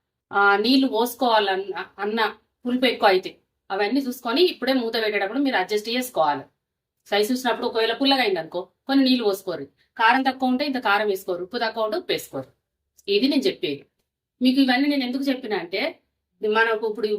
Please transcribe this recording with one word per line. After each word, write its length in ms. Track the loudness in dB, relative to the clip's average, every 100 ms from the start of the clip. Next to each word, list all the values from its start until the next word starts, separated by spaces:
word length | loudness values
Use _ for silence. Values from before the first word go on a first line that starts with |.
| _ _ -6
ఆ, 100 | 2 4 4
నీళ్లు 240 | 4 4 4
పోసుకోవాలన్న, 800 | 0 -2 0 2 2 2 -2 -4 -8 -10 -6
అన్న 160 | -4 -2 -2 -4 _ _
పులుపు 220 | -4 0 0
ఎక్కువ 160 | 4 4
అయితే 180 | 4 0 -14 _ _ -8
అవన్నీ 300 | -4 -2 -2 -4
చూసుకొని 360 | -6 -4 2 2
ఇప్పుడే 200 | 0 -2 0
మూత 140 | 0 -2
పెట్టేటప్పుడు 360 | -2 -2 -2 -2 0
మీరు 100 | 0
అడ్జస్ట్ 260 | 0 -2 -2
చేసుకోవాలి. 500 | -4 -4 0 0 0 -6 _ _ _ _ _ -4
సైజు 180 | 0 0
చూసినప్పుడు 340 | 0 -2 -2 -2
ఒకవేళ 220 | -2 -2 0
పుల్లగా 220 | 2 2
అయింది 160 | 2 -2
అనుకో 180 | -4 -8 -10 _ 0
కొన్ని 140 | 2 4
నీళ్లు 160 | 2 2
పోసుకోరు, 360 | -2 -4 -8 -10 _ _ 0
కారం 220 | 4 4 2
తక్కువ 240 | 0 0
ఉంటే 120 | 0 -2
ఇంత 80 | -2 0
కారం 200 | 0 0
వేసుకోరు, 300 | -4 -4 -6 -6
ఉప్పు 120 | -4
తక్కువ 220 | -4 -4 -4
ఉంటే 100 | -4
ఉప్పు 100 | -4
వేసుకోరు. 340 | -6 -6 -12 -12 _ _ _ _ _ -2 0
ఇది 100 | 2
నేను 120 | 2 0
చెప్పేది 340 | -2 -6 -6 -12 _ _ _ _ -2
మీకు. 140 | 2 4
ఇవన్నీ 240 | 4 2 2
నేను 120 | 0 -2
ఎందుకు 160 | -4 -2
చెప్పినా 280 | -4 -4 -6
అంటే 180 | -4 -4 -6 -8 _ _ _ -6
మనకు 420 | -2 2 2 0 -4
ఇప్పుడు 180 | -4 -4